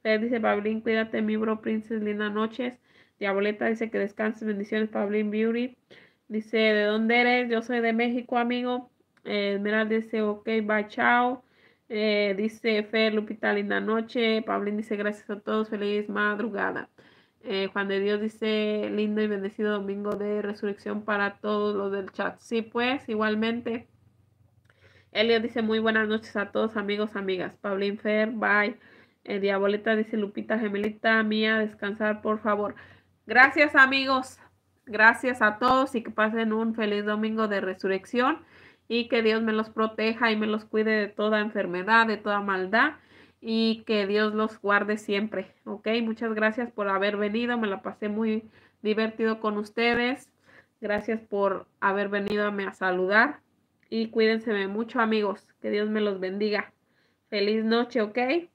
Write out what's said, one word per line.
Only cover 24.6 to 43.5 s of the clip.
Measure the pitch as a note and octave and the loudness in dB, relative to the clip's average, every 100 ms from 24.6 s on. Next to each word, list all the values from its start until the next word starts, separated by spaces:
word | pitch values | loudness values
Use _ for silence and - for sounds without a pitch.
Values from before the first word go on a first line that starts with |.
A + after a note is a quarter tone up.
| _ _ - _ _ | _ _ -20 _ _
Elio | - A3+ A3+ | 0 2 2
dice, | A#3 A#3+ | 2 -2
muy | A3 A3 | 0 0
buenas | A3 A3 G#3+ | 2 2 0
noches | A3 A3 G#3 | -2 -2 -6
a | G3+ | -2
todos, | G#3 A3 A3 | 0 0 -2
amigos, | G3+ G#3 G#3+ G#3 | -4 -2 -2 -4
amigas. | F#3+ F#3 D#3+ - | -4 -2 -4 -6
Pablín | G#3 G3 G3+ G#3 | -4 -2 -2 -2
Fer, | G#3+ G#3+ A3 | 0 2 0
bye. | A#3 G#3 G#3 G#3 - - - - _ | 0 2 4 2 -4 -18 -20 -20 _
Eh, | - G3+ | -6 -2
Diaboleta | G3 G3 G3+ G#3 A3 A3 | 0 2 2 0 2 0
dice, | A3 A3+ | 0 -2
Lupita, | G3+ A3 G#3 A3 | -4 -6 -4 -2
gemelita | G#3+ G3 G#3+ G#3+ A3+ A3 | 0 -2 -4 0 2 2
mía, | G#3+ G#3+ A3 A3 | 2 2 2 2
descansar, | G#3+ G#3+ G3+ A3 G#3+ G#3+ | 0 -4 -8 -2 -2 0
por | A3 G#3+ | -2 -2
favor. | G#3+ G#3 G#3 - - - _ _ - | 0 0 -2 -8 -20 -20 _ _ 2
Gracias, | A#3 C#4 D4+ D4 D4+ | 6 6 6 4 6
amigos. | C4 C4+ C4+ C4 C4+ - - _ _ _ - | 6 4 2 0 -2 -16 -20 _ _ _ -8
Gracias | G#3 A3 A#3+ B3+ B3 | 6 6 6 -2 2
a | G#3+ G#3+ | 0 2
todos | B3+ C4 C4 A#3 | 2 4 2 -2
y | |
que | A3+ | -4
pasen | A3 G#3+ A3+ A3+ | 0 0 0 0
un | A3 A3+ A3+ | 0 -2 -2
feliz | G#3+ G#3 G#3 | -2 0 -2
domingo | G#3+ A3 A3 A3 | -2 -2 0 0
de | G3 | 0
resurrección | F#3 G3 F#3+ F#3+ - A#3+ C4 D#4+ - - - _ _ | -4 -4 -2 -2 -2 0 0 0 -8 -20 -20 _ _
y | A3+ A#3 | -4 0
que | A#3 | 2
Dios | A3 A3 | 2 2
me | A3+ | 0
los | A3 A3 | 0 -2
proteja | - A3 A3 A3 A3+ A#3 | -2 -2 0 -2 2 0
y | G#3+ | 2
me | G#3+ | 0
los | G#3+ - | -2 -2
cuide | G#3+ A3 | 0 2
de | A3 G3+ | 2 0
toda | - G#3+ G#3+ | -2 0 2
enfermedad, | G#3+ G#3+ F3+ F3+ F#3+ A3+ A3+ | 0 -2 -2 -4 4 4 4
de | G#3+ | 0
toda | G#3+ G#3 | -2 -2
maldad | G3+ F#3+ F#3 A3 C#4+ D4+ _ - - _ | 0 -2 2 2 2 0 _ -20 -20 _
y | A3+ | -2